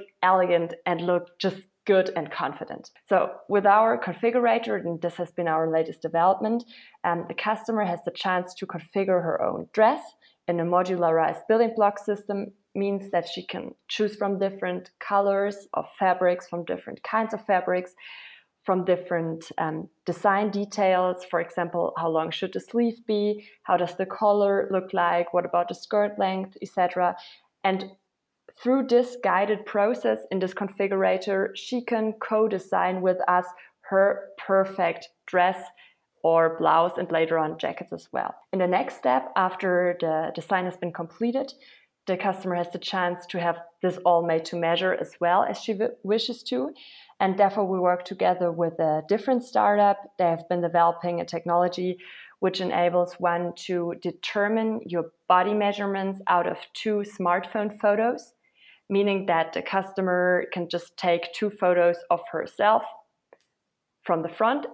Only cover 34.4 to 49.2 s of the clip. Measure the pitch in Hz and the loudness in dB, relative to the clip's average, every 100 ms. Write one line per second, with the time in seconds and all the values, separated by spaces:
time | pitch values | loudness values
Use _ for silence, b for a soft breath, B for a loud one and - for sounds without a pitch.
34.4 | - 190 190 190 175 165 - _ - 185 | 0 2 2 0 -2 -2 -10 _ -2 2
35.4 | 180 185 - _ b b b _ 160 165 | 2 2 -8 _ b b b _ 4 6
36.4 | 165 160 160 160 175 - 175 160 160 165 | 4 2 2 4 4 0 -2 0 2 0
37.4 | 156 160 - 151 175 170 - - - - | -2 -2 -6 -6 -10 -14 -8 -6 -6 -8
38.4 | - 190 180 185 - - 127 127 - - | -6 -2 2 2 -2 -4 0 0 0 0
39.4 | 185 180 190 175 180 180 165 160 160 - | 0 0 0 2 0 0 -2 -2 -4 -6
40.4 | - 190 180 175 180 170 170 - 233 254 | -2 -2 -2 -6 -8 -8 -10 -4 -2 -2
41.4 | 269 - b b b _ - 185 196 190 | -4 -10 b b b _ -6 -2 -2 -2
42.4 | 185 175 175 175 - 190 175 175 - 185 | -2 -4 -4 -6 -6 -2 -2 -4 -8 -4
43.4 | 170 170 - _ 180 175 180 175 170 165 | -2 -2 -8 _ -4 0 4 4 4 0
44.4 | 165 175 165 170 185 - 175 - 175 185 | -2 -2 0 2 0 -2 -4 -2 2 2
45.4 | - 208 - 196 220 - 190 220 - 233 | 2 -2 -6 -4 -4 -4 -2 -2 -2 -8
46.4 | - 247 277 285 B B B B 190 190 | -6 -4 -4 -8 B B B B 0 4
47.4 | 196 202 196 185 180 180 180 185 185 180 | 2 2 0 2 2 0 -2 -2 0 2
48.4 | 175 165 170 165 160 156 156 208 | 0 0 -2 0 0 0 0 -2